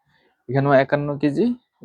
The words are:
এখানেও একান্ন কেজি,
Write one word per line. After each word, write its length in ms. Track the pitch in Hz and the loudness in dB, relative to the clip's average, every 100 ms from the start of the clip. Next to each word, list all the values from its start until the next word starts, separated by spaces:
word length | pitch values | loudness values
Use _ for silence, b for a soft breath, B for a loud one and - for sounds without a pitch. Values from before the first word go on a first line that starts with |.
| _ _ _ _ - | _ _ _ _ -6
এখানেও 240 | 135 139 135 | -2 2 2
একান্ন 260 | 135 147 147 143 | 2 -2 -4 -4
কেজি, 240 | 147 143 240 247 _ _ | -2 0 -2 -2 _ _